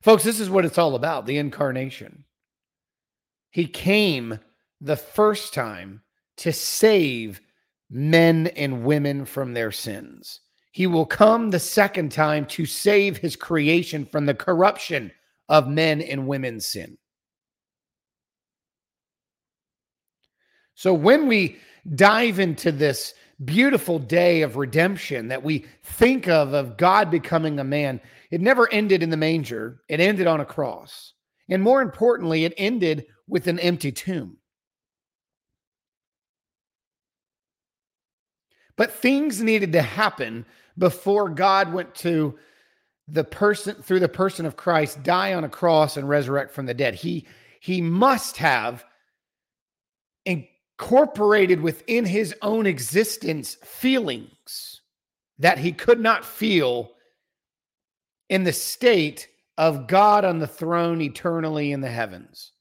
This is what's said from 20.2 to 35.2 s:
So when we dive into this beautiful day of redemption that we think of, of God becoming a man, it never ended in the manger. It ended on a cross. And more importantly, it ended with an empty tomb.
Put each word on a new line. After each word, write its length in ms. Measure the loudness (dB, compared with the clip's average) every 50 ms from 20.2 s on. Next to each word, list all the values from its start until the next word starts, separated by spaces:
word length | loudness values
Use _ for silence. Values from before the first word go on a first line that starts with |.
| _ _ _ _ _ _ _ _ _ _ _
So 180 | _ 0 0 2
when 340 | 4 6 6 6 6 6 4
we 300 | 4 2 2 0 -4 -8 -20 _ _ _ _ -10 2
dive 440 | 6 6 6 6 6 2 0 0 0
into 320 | 0 0 -2 -2 -2 -2
this 420 | 0 2 0 0 0 -2 -6 -12 -14 _ _ _ _ _ -8
beautiful 560 | -2 2 4 4 4 4 2 0 0 -4 -4
day 440 | -2 0 2 4 4 4 4 2 0
of 120 | -2 -2
redemption 720 | -6 -6 -2 0 2 2 2 0 -4 -8 -8 -8 -6 -6 -6
that 160 | -8 -6 -4
we 220 | -4 -4 -4 -4 -10 _ _ _
think 440 | -16 0 2 4 4 4 2 0 2
of, 260 | 2 2 2 2 0
of 240 | -2 -4 -4 -4 0
God 340 | 2 4 4 4 2 2
becoming 480 | -2 -4 -2 -2 -2 -2 -2 -2 -4 -4
a 40 | -4
man, 340 | -2 -2 -2 -2 -2 -6 -8 _ -18 _ -20 _ _
it 80 | -6 -2
never 320 | 2 2 4 4 2 2
ended 320 | 2 0 2 2 2 2 2
in 60 | 0
the 80 | 0 0
manger. 640 | 0 0 0 0 -2 -4 -8 -8 -8 -10 -12 _ _ _
It 100 | 0 2
ended 280 | 2 2 2 2 2 2
on 120 | 2 0
a 60 | -2
cross. 680 | -6 -6 -6 -6 -6 -6 -10 -16 -20 -20 -20 -20 -20 _ _ _ _ _ _ _ -4
And 120 | -2 0
more 200 | 4 4 4 4
importantly, 640 | 2 -2 -2 0 2 2 2 2 0 -2 0 0 0
it 80 | -2 -2 -2
ended 500 | -4 -2 -2 0 0 0 0 -2 -6 _ _ _ _ -6
with 200 | -6 -4 -2 -2
an 120 | -4 0
empty 320 | 0 -2 -2 0 -4 -6
tomb. 460 | -8 -6 -8 -6 -6 -6 -8 -10 -16 _ _ _ _ _ _ _ _ _ _ _ _ _ _ _ _ _